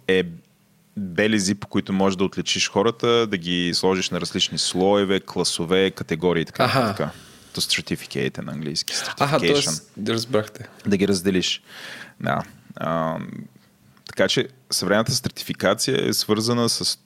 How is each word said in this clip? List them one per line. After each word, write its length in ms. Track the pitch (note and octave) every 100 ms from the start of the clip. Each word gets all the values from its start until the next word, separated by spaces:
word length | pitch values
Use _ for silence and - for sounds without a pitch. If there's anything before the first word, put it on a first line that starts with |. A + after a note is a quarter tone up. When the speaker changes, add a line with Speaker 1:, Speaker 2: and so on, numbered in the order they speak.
| -
Speaker 1:
е 160 | F#2 F2 E2 _ _ _ _ _ G#2+
белези, 580 | F#2 E2+ G#2+ G#2+ F#2+ G#2
по 120 | -
които 260 | G2+ G2
можеш 220 | F#2+ G2 F#2
да 60 |
отличиш 460 | F#2 F#2 E2 F#2 -
хората, 580 | G2+ A2 A#2 A#2+ A#2 A2
да 100 | G2
ги 340 | E2+ F2 F2
сложиш 360 | - F#2+ F#2 -
на 120 | F2
различни 360 | E2+ F#2 - E2
слоеве, 640 | - F2+ F#2+ G2+ G2 F#2+
класове, 720 | - F#2 E2+ - E2 F#2 F#2+
категории 500 | - - D#2+ F2+ E2
и 40 | D#2
така 180 | -
Speaker 2:
Аха. 160 | B2 C3+
Speaker 1:
нататък. 300 | A2+ G2 D2+ - - - -
To 60 | -
stratificate 800 | - - - E2 - C#2 C2 -
е 40 |
на 100 | C#2
английски. 420 | C#2+ D2+ - - - - -
Speaker 2:
Аха, 200 | C#3 D#3
Speaker 1:
Stratification. 140 | -
Speaker 2:
тоест, 380 | C#3+ C#3 D#2 - -
да 160 | G#2+
разбрахте. 540 | A2+ A#2+ G#2+ G#2+ - - - -
Speaker 1:
Да 120 | G2
ги 100 | G2
разделиш. 540 | F#2+ F#2+ F#2 - - - - - - - -
Да. 240 | - - - - - -
А, 420 | D#2+ E2 D#2+ D#2+ - - - - _ _ _ _ -
така 200 | - F#2+
че 200 | C#3 - - -
съвременната 400 | - F#2 G#2 A#2
стратификация 960 | B2+ - - - - F#2 G#2+ - C3 -
е 40 |
свързана 560 | G#2 - G#2+ A2+ A#2+ A#2
с 300 | - F2+ -